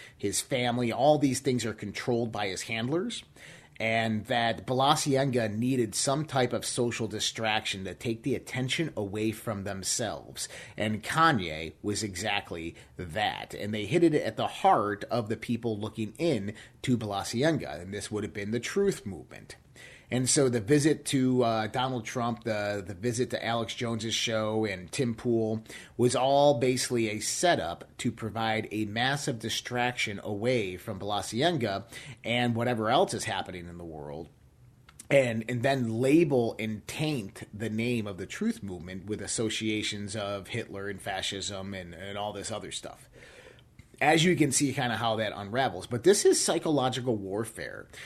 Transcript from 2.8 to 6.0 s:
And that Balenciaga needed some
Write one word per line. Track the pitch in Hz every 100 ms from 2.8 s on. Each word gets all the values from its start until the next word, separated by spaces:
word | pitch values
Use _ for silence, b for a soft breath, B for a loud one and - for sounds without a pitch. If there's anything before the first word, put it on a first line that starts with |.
| 120 165 233 220 - B B B B -
And | 110 113 113 107 95
that | 120 117 110 104
Balenciaga | 127 139 151 151 131 139 120 110 104
needed | 123 131 110
some | -